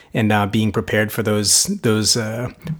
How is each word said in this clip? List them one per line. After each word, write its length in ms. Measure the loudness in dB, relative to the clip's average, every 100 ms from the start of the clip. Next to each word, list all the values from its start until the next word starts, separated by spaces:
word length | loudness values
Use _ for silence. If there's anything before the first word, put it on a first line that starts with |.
| -6
and, 180 | 0 4
uh, 140 | 4 2
being 260 | 0 0
prepared 400 | 0 0 0 0
for 120 | -2
those, 400 | -2 0 2 0 0 -2
those, 340 | 0 0 0 -2
uh, 360 | -2 -6 -8 -10 -10